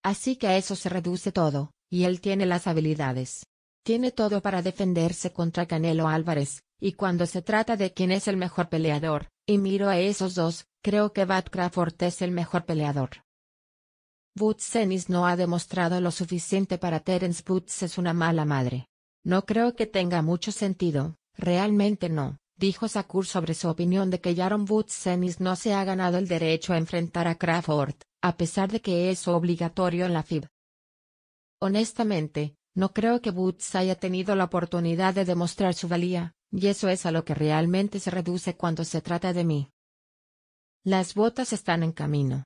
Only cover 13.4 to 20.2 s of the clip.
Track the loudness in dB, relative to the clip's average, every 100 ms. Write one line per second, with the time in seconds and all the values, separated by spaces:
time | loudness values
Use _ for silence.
13.4 | _ _ _ _ _ _ _ _ _ -2
14.4 | 0 0 -2 0 0 -2 0 2 2 2
15.4 | 0 0 -2 -2 0 2 0 -2 -4 -4
16.4 | -2 0 0 -2 -2 -2 0 0 0 -4
17.4 | -2 -2 -2 -8 -6 -2 -2 0 2 2
18.4 | 2 0 0 -4 -10 _ _ _ 0 0
19.4 | 2 2 2 0 -2 0 0 0